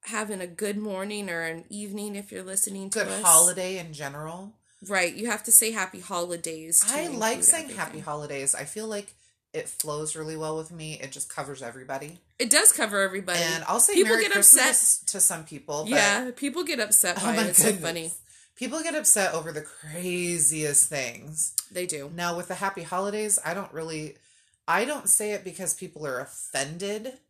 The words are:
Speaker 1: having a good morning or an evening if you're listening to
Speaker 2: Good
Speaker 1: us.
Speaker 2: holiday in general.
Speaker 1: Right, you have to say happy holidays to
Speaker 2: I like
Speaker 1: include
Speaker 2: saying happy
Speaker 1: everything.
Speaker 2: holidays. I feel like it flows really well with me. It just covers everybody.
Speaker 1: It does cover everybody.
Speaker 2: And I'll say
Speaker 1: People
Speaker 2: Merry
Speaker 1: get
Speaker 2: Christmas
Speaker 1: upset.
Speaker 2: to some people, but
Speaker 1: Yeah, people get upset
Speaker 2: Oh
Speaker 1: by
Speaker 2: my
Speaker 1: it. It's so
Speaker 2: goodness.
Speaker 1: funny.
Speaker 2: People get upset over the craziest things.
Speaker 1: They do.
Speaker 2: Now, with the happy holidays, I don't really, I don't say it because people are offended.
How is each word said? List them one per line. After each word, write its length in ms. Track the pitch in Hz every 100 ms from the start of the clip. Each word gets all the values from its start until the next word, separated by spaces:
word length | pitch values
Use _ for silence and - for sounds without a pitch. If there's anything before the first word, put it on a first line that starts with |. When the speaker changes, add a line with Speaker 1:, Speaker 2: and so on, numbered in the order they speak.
Speaker 1:
having 400 | - 220 214 196
a 60 | 180
good 300 | 170 208 208
morning 520 | 214 190 196 208 196
or 120 | 170
an 220 | 165 165 -
evening 460 | 202 208 202 208 202
if 160 | 202
you're 120 | 190
listening 460 | 185 190 - 196 196
to 100 | 220
Speaker 2:
Good 80 | 190
Speaker 1:
us. 120 | 190
Speaker 2:
holiday 540 | 185 160 170 175 185 190
in 160 | 170
general. 640 | 147 143 143 156 175 196 220 _ _ 185
Speaker 1:
Right, 260 | 196 175
you 140 | - 226
have 140 | 208
to 80 | -
say 200 | 226 226
happy 280 | 226 190 190
holidays 800 | 180 185 175 170 165 160 160 165
to 120 | - 285
Speaker 2:
I 120 | 339
like 300 | 254 220 254
Speaker 1:
include 80 | -
Speaker 2:
saying 240 | 330 294
happy 100 | 208
Speaker 1:
everything. 200 | 165 -
Speaker 2:
holidays. 520 | 151 151 147 139 135 -
I 100 | 147
feel 220 | 214 220
like 260 | 208 202 - _ _ _
it 160 | 160 165
flows 460 | - 151 147 156 160
really 180 | 156 160
well 220 | 156 160
with 120 | 160
me. 300 | 170 156 156
It 120 | 139
just 200 | 139 -
covers 300 | - 139 135
everybody. 560 | 123 123 131 135 151 175 _ _
Speaker 1:
It 120 | 240
does 240 | 285 440
cover 260 | - 226 202
everybody. 380 | 196 190 185 175
Speaker 2:
And 240 | 170 165 156
I'll 100 | 202
say 140 | -
Speaker 1:
People 160 | 392 226
Speaker 2:
Merry 120 | 226
Speaker 1:
get 100 | 214
Speaker 2:
Christmas 680 | - - - 269 - - -
Speaker 1:
upset. 60 | -
Speaker 2:
to 120 | 196
some 240 | - 165 156
people, 380 | 147 - 147
but 80 | 165
Speaker 1:
Yeah, 400 | 240 202 202 254 247
people 300 | 277 302 320
get 160 | 285
upset 360 | 214 - 185 175
Speaker 2:
Oh 60 | 208
Speaker 1:
by 80 | 220
Speaker 2:
my 40 |
Speaker 1:
it. 40 | 208
It's 80 | 175
so 120 | 220
Speaker 2:
goodness. 100 | 196
Speaker 1:
funny. 300 | 165 165 165 - - - _ -
Speaker 2:
People 260 | 247 311
get 120 | 320 311
upset 380 | 302 214 190
over 180 | 165 160
the 100 | 151
craziest 1300 | 147 - 156 160 180 180 175 170 151 156 151 143 -
things. 640 | 147 123 117 147 156 - - -
Speaker 1:
They 140 | 190 180
do. 260 | 156 139
Speaker 2:
Now, 240 | 165 175 175
with 120 | 180
the 60 | 180
happy 280 | 196 196
holidays, 560 | 160 185 196 208 214 202
I 100 | 156
don't 180 | 180 196
really, 420 | 156 165 160 156 - _ _ _ _ -
I 180 | 170 254
don't 240 | 294 -
say 220 | - 208
it 120 | 208
because 300 | 190 160 180
people 320 | - 180 151 151
are 140 | 127
offended. 960 | 139 - - 135 139 170 196 214 240 254 _